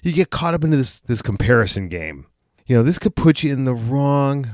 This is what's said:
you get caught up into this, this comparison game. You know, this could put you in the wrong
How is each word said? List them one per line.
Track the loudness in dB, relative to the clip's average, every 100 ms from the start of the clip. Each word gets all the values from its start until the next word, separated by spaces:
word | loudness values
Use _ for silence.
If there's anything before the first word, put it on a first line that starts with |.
you | -2
get | 0 0
caught | 0 -2
up | 0
into | 2 2
this, | 0 -4
this | -4 -4
comparison | -2 -2 2 4 2 -2 -6
game. | -8 -10 -12 -18 _ _ _ 0
You |
know, | 2
this | 4 2
could | -2
put | 0 2 2
you | 0
in | -2
the | -2
wrong | -2 -2 0 2 2 0 -2 -6